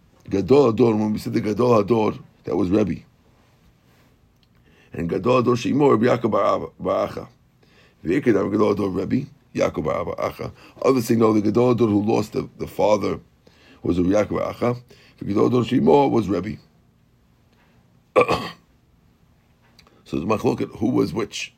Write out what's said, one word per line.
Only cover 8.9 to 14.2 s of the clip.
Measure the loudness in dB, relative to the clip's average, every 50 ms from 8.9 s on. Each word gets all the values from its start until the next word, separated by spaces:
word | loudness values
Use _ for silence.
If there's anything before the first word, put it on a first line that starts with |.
| -4
Rebbe, | -4 -4 -2 -4 -4 -4 -6 -16 _ _ _ -4
Yaakov | -4 -4 -2 -2 -4 -6
bar | -4 -4 -4
Abba | -6 -8 -8
Acha. | -6 -6 -8 -6 -8 -12 -12 -12 -16 -20 -20 -12 -2 0
Others | 0 0 0 0 0
say, | 0
no, | 2 4 4 4
the | 2
Gadol | 0 0 2 2 2 2 4
Hador | 2 2 2
who | 2 2
lost | 0 0 -2 -2 -2 -4
the, | -6 -8 -8 -8 -10 -14
the | -14 -12
father | -4 0 2 2 2 2 0 -4 -6 -6 -10 _ _ _ _ -20 _ _ _ -20 -20 -10 -4
was | -4 0 0
Rebbe | 2 2
Yaakov | 2 0